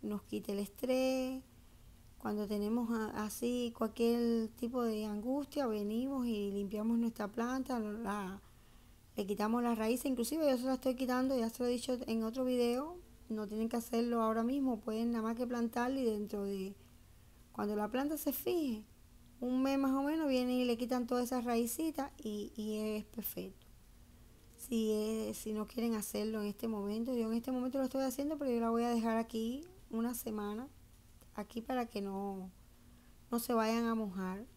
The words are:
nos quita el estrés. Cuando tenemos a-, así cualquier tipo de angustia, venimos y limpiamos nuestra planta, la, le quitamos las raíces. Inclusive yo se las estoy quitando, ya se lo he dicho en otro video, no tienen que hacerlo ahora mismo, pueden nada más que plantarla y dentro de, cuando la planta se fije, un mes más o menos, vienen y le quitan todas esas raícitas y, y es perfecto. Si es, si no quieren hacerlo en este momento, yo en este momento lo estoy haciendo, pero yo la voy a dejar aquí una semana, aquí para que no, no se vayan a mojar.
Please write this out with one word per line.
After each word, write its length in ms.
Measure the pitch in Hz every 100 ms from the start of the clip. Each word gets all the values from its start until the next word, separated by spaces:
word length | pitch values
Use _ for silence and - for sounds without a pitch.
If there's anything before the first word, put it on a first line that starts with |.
nos 200 | 214 208
quita 280 | - 214 190
el 80 | 202
estrés. 840 | 202 - 247 254 262 262 254 262 - - - - - - - -
Cuando 280 | 226 208 208
tenemos 440 | 208 208 233 233
a-, 340 | 233 220 - 214
así 480 | - 240 247 240 233
cualquier 760 | 226 - 233 233 233 233 220
tipo 340 | - 240 254
de 220 | 233 214 214
angustia, 600 | 208 233 269 277 - 262
venimos 600 | 214 208 220 262 277 240
y 240 | 214 202
limpiamos 480 | 196 202 208 214 233
nuestra 320 | 233 226 208
planta, 480 | 208 233 262 262 247
la, 640 | 214 208 226 208 190 196 - - - - - - - -
le 100 | 196
quitamos 380 | 202 214 233
las 140 | 240 226
raíces. 280 | 220 247 277
Inclusive 420 | 254 233 311 302
yo 100 | 254
se 80 | 254
las 100 | 262
estoy 200 | 262 254
quitando, 400 | 254 254 262 269
ya 140 | 226
se 140 | -
lo 60 | 247
he 20 |
dicho 260 | 247 240 247 254
en 180 | 226
otro 220 | 220 240 254
video, 540 | 247 240 240 302 359 - - -
no 180 | 220 208
tienen 200 | 214 226
que 100 | 240
hacerlo 440 | 233 233 240 233
ahora 220 | 220 226
mismo, 360 | 226 277 262 226
pueden 320 | - 220 233
nada 120 | 233
más 120 | 220 233
que 120 | 247
plantarla 520 | 240 233 233 247 269
y 60 | 247
dentro 380 | 214 208 208
de, 320 | 196 196 190 202 - - - - - - -
cuando 240 | - 208 208
la 140 | 208
planta 280 | 247 285 302
se 140 | 294
fije, 540 | 269 - 359 294 220 214 - - - - -
un 220 | 247 254
mes 140 | 262 269
más 140 | 269
o 120 | 269
menos, 240 | 277 320 311
vienen 280 | 254 247 254
y 100 | 247
le 120 | 233
quitan 300 | 247 247 240
todas 180 | 247 247
esas 200 | 254 233
raícitas 680 | 233 233 - 320 302 - -
y, 340 | 220 208 202 -
y 220 | 214 214
es 280 | 214 214 208
perfecto. 600 | - 202 - 185 - - - - - - - - - - -
Si 340 | - 226 220
es, 460 | 214 214 220 214 220
si 160 | -
no 140 | 214 214
quieren 260 | - 233
hacerlo 480 | 220 202 208 214 220
en 60 | 208
este 200 | 208 233
momento, 460 | 214 202 214 233
yo 140 | 254 220
en 60 |
este 180 | 233 233
momento 260 | 254 247 269
lo 60 |
estoy 200 | 262 262
haciendo, 340 | 269 262 285 311
pero 120 | 285
yo 100 | 240
la 100 | 233
voy 140 | 233
a 60 | 240
dejar 280 | 233 226 226
aquí 480 | 226 226 226 262 339 359 -
una 220 | 226 233 240
semana, 520 | - 214 208 208 269 - - - - - - -
aquí 260 | 208 233
para 240 | 226 254 233
que 160 | 208
no, 480 | 196 196 202 196 185 - - - - - - - -
no 100 | 240
se 140 | 233
vayan 320 | 233 220 226 233
a 100 | 226
mojar. 500 | 214 185 185 190 247